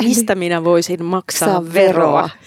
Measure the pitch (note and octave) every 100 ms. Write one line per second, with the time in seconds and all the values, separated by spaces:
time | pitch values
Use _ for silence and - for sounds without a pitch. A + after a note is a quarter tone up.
0 | A3+ A3+ A3 F#3+ F3 E3+ E3 E3+ E3+ F3
1 | E3+ F#3 - - F3+ F#3 E3 E3+ F#3+ E3+
2 | D#3+ D3 E3+ -